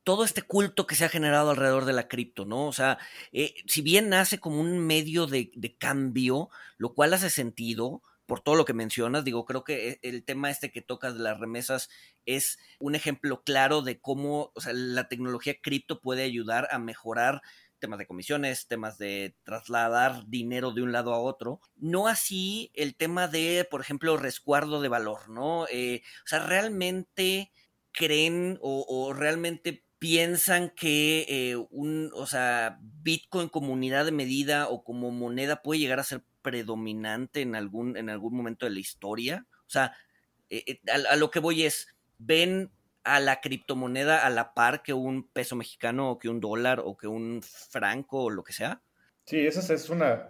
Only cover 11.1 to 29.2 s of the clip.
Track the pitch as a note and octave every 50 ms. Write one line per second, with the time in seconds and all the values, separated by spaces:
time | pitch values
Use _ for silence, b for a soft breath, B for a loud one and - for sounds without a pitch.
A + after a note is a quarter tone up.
11.1 | A#2+ A2+ A#2 G#2+ G#2+ G2+ A2+ A2 A2+ A#2+ B2 - C3 B2+ - B B B B B
12.1 | B B _ - B2+ C#3 - - - b b b b b C#3 C#3+ D3 D3+ - D#3
13.1 | C#3+ - - C#3+ C3 - - - C#3 C3+ C3+ C3+ D3+ D3+ C3+ B2+ A#2 - - C#3
14.1 | C3+ C#3 C#3 C#3+ D3 D3 D3 - _ A2+ - C3 A#2+ B2 B2+ B2 B2 B2+ B2 -
15.1 | B2+ A#2+ B2+ B2+ B2 A#2+ - C#3+ C#3+ - - D3+ C#3 C#3 - - D#3+ B2+ - B2+
16.1 | B2+ B2+ C3 C3 A#2+ A#2+ A2 G#2+ A2+ A#2+ C3+ - C#3 B2 A#2 A2+ A2+ - - A2
17.1 | A2+ A#2 A#2+ C3+ C#3+ F3 B B B B B B _ _ - G#2+ G#2+ G2+ G2 -
18.1 | F2+ F2+ F#2 - D3 D3 C#3+ C3+ C3 - - - A#2+ A2+ A2 A2 G#2 - G#2 G2+
19.1 | G2+ G2 G2 F#2+ - _ _ - G#2+ A2+ - - A#2+ A#2 A#2 A2+ A#2 A#2+ B2 C3+
20.1 | B2+ A#2+ G#2+ G#2+ A#2 B2 A#2 A#2+ B2 B2 B2+ B2+ A2 A#2+ B2 B2 A#2+ A#2+ A#2+ A#2+
21.1 | A#2 A#2 A#2+ C3 C3 - - A#2 D3 - _ _ _ _ C#3+ D#3+ E3+ F#3 G#3 A3+
22.1 | A3+ - - - G3 F#3 F#3 F#3+ G3+ A3 A3+ - _ - D3+ C#3+ B2 - E3 E3
23.1 | F3 F3+ F3+ E3 D3 D#3+ D#3+ E3 F3 F3 F3 F3 D3 C3+ C3 - C#3+ C#3 - E3
24.1 | D#3+ D3 C3+ C3 - - - C#3+ C#3+ C#3+ D3+ D3+ D3+ D3 C#3+ C3 A#2+ A#2 A2 G#2+
25.1 | G#2+ - - G#2+ A2 A#2 C3+ D3+ E3+ E3 E3 - B2 B2 B2 B2 B2 A#2+ B B
26.1 | B B B - D#3 D#3+ E3 D#3 F3+ F#3+ G#3+ A3+ G#3 F#3+ F3+ F3+ F3+ F#3 F3 -
27.1 | _ - F#3+ F#3 F#3+ F#3+ G3 - b b b b _ _ _ _ - - E3+ D3+
28.1 | D3+ D3+ D#3 E3 E3+ F3 F3 F3+ F#3+ - - C3+ C3+ C3+ C3 - B2+ C3 C3 C3+
29.1 | C#3 C3+